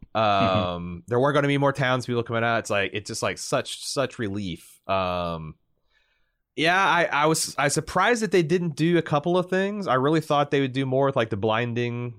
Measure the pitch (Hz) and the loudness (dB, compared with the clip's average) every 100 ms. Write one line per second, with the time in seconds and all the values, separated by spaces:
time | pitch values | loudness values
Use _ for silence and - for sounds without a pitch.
0 | - 110 107 98 98 92 90 87 87 87 | -6 0 2 4 2 2 0 -4 -8 -10
1 | - 120 143 143 139 139 139 135 127 127 | -4 0 2 2 2 2 2 2 0 0
2 | 123 120 113 113 117 113 - 101 98 104 | -2 -4 -2 -2 0 0 0 -2 -2 -4
3 | 104 110 107 90 - 135 - - - 143 | -8 -6 -4 -6 -4 -4 -4 -8 -8 -4
4 | 127 - 104 101 95 85 - - - 98 | -4 -4 -6 -4 -6 -8 -12 -14 -4 -2
5 | 92 90 87 82 78 - _ _ _ _ | 0 -2 -4 -6 -10 -16 _ _ _ _
6 | _ _ _ _ _ - 160 185 196 170 | _ _ _ _ _ -2 0 2 2 2
7 | 160 143 156 160 - - 143 156 - 185 | 2 2 2 2 -2 -2 0 0 -2 2
8 | 208 240 214 190 156 180 170 143 165 170 | 2 2 2 2 2 2 0 0 2 2
9 | 156 151 175 180 180 190 196 208 175 127 | 2 0 2 0 2 0 0 -2 0 2
10 | 139 160 156 143 143 143 135 131 135 131 | 4 2 2 0 2 2 0 -2 -2 2
11 | 139 131 117 104 110 110 120 117 120 120 | 2 2 -2 0 0 0 0 -2 -2 -4
12 | 120 | -8